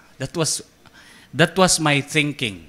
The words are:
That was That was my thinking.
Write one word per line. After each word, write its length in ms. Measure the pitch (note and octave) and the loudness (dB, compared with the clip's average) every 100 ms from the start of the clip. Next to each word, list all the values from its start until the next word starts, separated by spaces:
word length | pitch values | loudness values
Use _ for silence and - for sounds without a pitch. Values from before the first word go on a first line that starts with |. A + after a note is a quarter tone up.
| - - | -20 -12
That 160 | C3 | -10
was 320 | E3+ D3+ - - _ - - - - - B2+ | -4 -4 -4 -10 _ -20 -20 -20 -20 -8 0
That 160 | E3+ F#3+ | 0 4
was 240 | F3+ - | 2 2
my 160 | D3+ C#3+ | 2 0
thinking. 640 | C3 D#3 D3 C3 A2+ F#2 | 0 0 0 -2 -6 -8